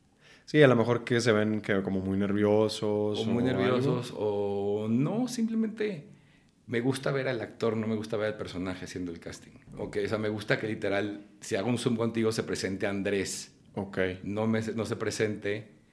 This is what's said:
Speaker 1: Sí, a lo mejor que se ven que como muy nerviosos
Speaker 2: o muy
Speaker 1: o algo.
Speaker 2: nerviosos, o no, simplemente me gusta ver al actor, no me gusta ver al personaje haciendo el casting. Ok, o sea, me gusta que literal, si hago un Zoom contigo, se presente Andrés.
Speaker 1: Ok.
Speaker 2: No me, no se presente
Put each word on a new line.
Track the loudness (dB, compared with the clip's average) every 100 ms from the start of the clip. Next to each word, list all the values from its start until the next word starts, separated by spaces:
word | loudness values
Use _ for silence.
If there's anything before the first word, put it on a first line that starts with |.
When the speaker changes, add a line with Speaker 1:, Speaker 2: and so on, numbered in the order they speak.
| _ _ -20 -20 0
Speaker 1:
Sí, | 8
a | 8
lo | 8
mejor | 4 2
que | 2 2
se | 4
ven | 4 4 0
que | 0 0
como | 2 0
muy | 0 0
nerviosos | 2 4 6 6 4 0 -2 0 0 0
Speaker 2:
o | 0
muy | 2
Speaker 1:
o | 2
algo. | 2
Speaker 2:
nerviosos, | 2 2 2 0 -4 -4
o | -2 0 -2 -2 -2 -2 0
no, | 0 0 0 -2
simplemente | -2 -2 0 -2 -2 -4 -6 -10 -20 -20 -20 _ _ -4
me | -2
gusta | 0 0 -2
ver | -2 -2
al | -2
actor, | -4 -2 0 0
no | 0
me | -2
gusta | -4 -2
ver | -2
al | -4
personaje | -8 -6 -6 -6 -8
haciendo | -8 -8
el | -8
casting. | -12 -14 -16 -20 -18 -10
Ok, | -6 -4 -2
o |
sea, | -2
me | -2
gusta | -4 -2 -2
que | -2
literal, | -4 -2 0 -2 -6 -14 -16
si | -4 -2
hago | 0
un | 0
Zoom | 2 0
contigo, | 0 0 0
se | 0
presente | -2 -2 -4 -2 -2
Andrés. | -2 0 0 -2 -6 -10 -18 -12 -8
Speaker 1:
Ok. | -6 -2 -2 -2
Speaker 2:
No | -6 -2 2
me, | 0
no | 0 -4 -4
se | -2
presente | -4 0 0 0 -4 -6 -8 -20 _